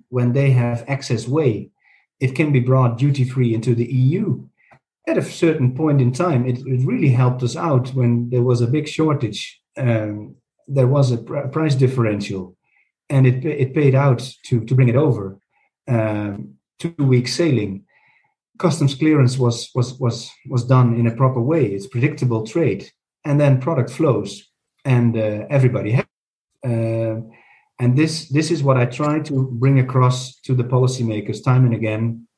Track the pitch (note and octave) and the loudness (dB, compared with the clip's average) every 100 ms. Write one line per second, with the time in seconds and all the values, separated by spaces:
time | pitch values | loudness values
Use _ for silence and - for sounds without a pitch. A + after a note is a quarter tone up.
0 | _ B2 B2 C3 C#3 B2+ A#2+ A#2 - C3+ | _ -2 0 2 2 2 2 -4 -6 -8
1 | - A2+ A#2+ D3+ C#3+ G2+ - _ _ _ | -4 -6 -2 0 0 -2 -6 _ _ _
2 | _ - C3 D3 D3+ C3+ A#2+ C3 A#2+ A2+ | _ -4 -4 0 2 2 2 2 2 2
3 | C#3+ C3 B2 C3 A#2+ A2 B2 A2+ A#2+ B2+ | 0 0 0 0 0 0 0 0 0 0
4 | C3 F3+ G3+ - - _ _ _ _ _ | 2 2 -2 -4 -8 _ _ _ _ _
5 | - A#3+ - - E3+ D3+ B2+ C3 D#3 C#3+ | -4 -4 -4 -2 0 2 0 0 0 2
6 | B2 B2+ F3+ C3 B2+ A#2+ C3 B2+ C#3 B3 | 2 0 0 0 0 -4 -4 -2 0 0
7 | D3+ B2 B2+ B2+ A#2+ D#3 F3 C3 A2 C3 | 2 4 2 0 -4 -4 0 0 0 0
8 | A#2+ A#2+ A#2+ B2 B2 A#2+ A#2 D3 D3 - | 2 0 0 0 2 2 2 -2 -4 -2
9 | D#3 C#3 A2 G2 - - _ - B2 A2+ | 0 0 -4 -8 -14 -18 _ -4 0 0
10 | G#2+ G#2 G#2 - _ _ - C#3 B2+ C#3+ | -2 -8 -12 -20 _ _ -6 0 2 4
11 | B2+ A#2+ - C#3+ B2 D#3 D#3 C3 C3 C3 | 2 0 -4 -8 -6 -2 0 2 2 2
12 | A2+ G2+ G2 G2 F#2 - _ _ _ _ | 0 -2 -4 -8 -10 -16 _ _ _ _
13 | - C#3 C3 B2 D#3+ C#3+ B2+ D#3 C#3+ B2+ | -2 4 4 4 -2 -2 -2 2 4 4
14 | C#3+ A#2+ - - - A#2+ A2 B2+ B2 A#2+ | 4 0 -4 -14 -4 -4 0 2 4 4
15 | D3+ G#2+ G2 G2 _ _ _ _ - A#2 | 2 0 -4 -12 _ _ _ _ -4 -2
16 | A2 G#2 G#2 G2+ - - _ - E3+ E3+ | 0 -2 -6 -8 -12 -20 _ -10 -10 -2
17 | C#3 B2 B2 - E3+ A#2 G2 F#2+ - _ | 2 2 0 -2 0 0 -2 -8 -14 _
18 | _ _ _ _ _ - F3+ - C#3 - | _ _ _ _ _ -4 -2 2 0 2
19 | D#3 D3+ B2 C3+ A#2+ A2+ - C3 A#2 - | 2 4 2 2 0 -2 -6 -4 -4 -2
20 | A#2 A2 - - - B2+ A#2 B2+ A#2+ A#2 | -4 -4 -10 -18 -6 -4 2 4 4 4
21 | A#2 A#2 C3 B2+ A#2+ E3 A2+ G2 - A#2+ | 0 2 0 0 0 0 0 -4 -8 -2
22 | D3 C3+ B2+ A2 - E3+ C#3+ G2 - _ | -2 0 -2 -2 -2 -2 -2 -2 -8 _
23 | _ _ D3+ C#3+ C#3+ B2+ E3 D3+ A#2 - | _ _ -2 2 4 2 0 -2 -2 0
24 | D#3 G#2+ G2 - - _ _ _ C#3 B2 | 0 0 -2 -12 -20 _ _ _ 0 2
25 | A#2 A2+ G#2+ G#2 - C#3+ B2+ A2 G#2 B2+ | 2 0 -2 -4 -2 0 2 0 -2 -2
26 | - _ _ _ _ _ B2+ A#2 A2+ A2+ | -2 _ _ _ _ _ -6 -2 -2 -2
27 | A2+ A#2 - - _ _ _ - B2 C3 | -4 -6 -10 -18 _ _ _ -4 0 2
28 | D#3+ - - C#3 D#3 D#3+ C#3 B2+ A#2+ - | 2 -2 -4 -2 0 0 2 2 0 -2
29 | D3 D3+ D3 C3+ B2+ A#2+ C3 C#3 B2+ C3 | -2 -2 -2 -2 -2 0 2 2 2 2
30 | B2+ B2+ - - - B2 A#2 B2+ B2 - | 2 0 -6 -14 -4 -4 0 0 0 0
31 | A2+ G#2+ G2+ G#2 - B2+ B2+ A2+ A2 A2 | -4 -6 -6 -6 0 4 4 2 -2 -2
32 | A#2 A#2 - | -4 -6 -12